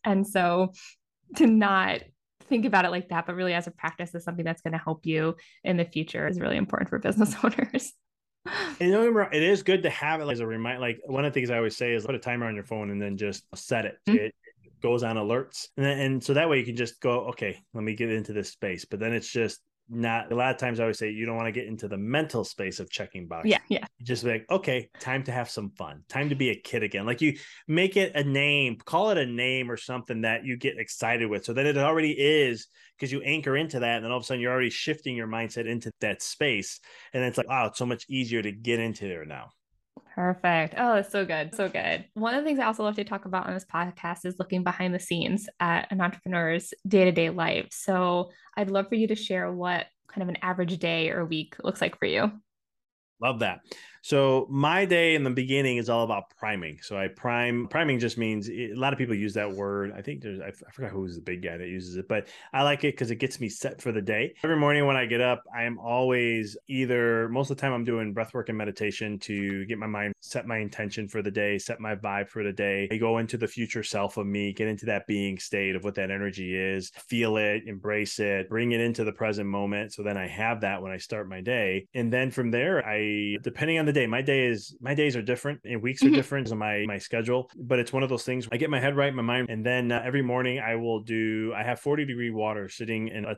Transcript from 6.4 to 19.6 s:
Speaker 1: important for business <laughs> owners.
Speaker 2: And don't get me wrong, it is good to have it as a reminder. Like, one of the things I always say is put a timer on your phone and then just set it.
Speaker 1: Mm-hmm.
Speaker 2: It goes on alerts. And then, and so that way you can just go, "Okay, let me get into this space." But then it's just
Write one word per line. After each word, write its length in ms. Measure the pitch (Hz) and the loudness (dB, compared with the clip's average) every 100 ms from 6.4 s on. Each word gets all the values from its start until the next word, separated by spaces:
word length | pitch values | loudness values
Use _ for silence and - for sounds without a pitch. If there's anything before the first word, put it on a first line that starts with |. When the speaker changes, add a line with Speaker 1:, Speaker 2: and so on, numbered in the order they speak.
| - - | 0 0
Speaker 1:
important 320 | - - 185 | 0 0 0
for 120 | - | 0
business 340 | 208 214 214 214 | 0 4 2 2
<laughs> 40 | |
owners. 500 | - - 262 254 - - _ _ _ _ - | 0 2 -2 -2 -6 -12 _ _ _ _ -8
Speaker 2:
And 460 | - 349 285 180 | -6 -6 0 4
don't 120 | 202 | 6
get 60 | 233 | 6
me 60 | 220 | 4
wrong, 140 | 196 | 4
it 100 | 151 | 4
is 220 | 170 202 | 6 4
good 180 | - 185 | 6 4
to 80 | 165 | 4
have 300 | - 147 160 | 0 0 0
it 80 | 147 | 0
as 100 | 120 | -2
a 80 | 113 | -2
reminder. 340 | 113 117 127 | -2 -2 -2
Like, 200 | 120 117 - | -2 -4 -2
one 180 | 131 | 0
of 80 | 143 | 2
the 80 | 135 | 2
things 100 | 123 | 2
I 60 | 120 | 2
always 200 | 113 - | 2 0
say 180 | 120 | 0
is 120 | 117 107 | 0 0
put 80 | |
a 40 | 123 | -4
timer 260 | 123 120 117 | -2 -2 -2
on 80 | |
your 100 | 104 | -4
phone 260 | 98 110 101 | -6 -4 -4
and 120 | 101 | -2
then 140 | 101 98 | -4 -2
just 280 | 104 95 - - | -4 -4 -10 -12
set 300 | - 117 104 | -2 0 0
it. 100 | - - | -4 2
Speaker 1:
Mm-hmm. 120 | 214 | 4
Speaker 2:
It 160 | 107 - - - - _ | 2 -6 -20 -20 -20 _
goes 200 | 120 120 | 0 2
on 140 | 117 110 | 2 0
alerts. 520 | 104 123 135 - - - | 0 0 -2 -10 -8 0
And 80 | 139 | 0
then, 120 | 139 | 2
and 260 | 135 131 | 0 0
so 100 | - | 2
that 160 | 139 165 | 4 4
way 80 | 139 | 2
you 60 | 120 | 2
can 100 | 117 | -2
just 240 | 117 - | -4 -2
go, 280 | 127 123 110 | 0 0 -2
"Okay, 300 | - 107 - _ | -6 -6 -6 _
let 100 | 113 | -6
me 100 | 107 | -4
get 160 | 110 117 | -2 -2
into 240 | 110 104 | -2 -2
this 160 | 104 98 | -4 -6
space." 340 | - 101 87 | -6 -6 -6
But 160 | - 101 | -8 -4
then 140 | 110 | -2
it's 180 | 117 - | -2 -2
just 280 | 120 110 - | -2 -2 -4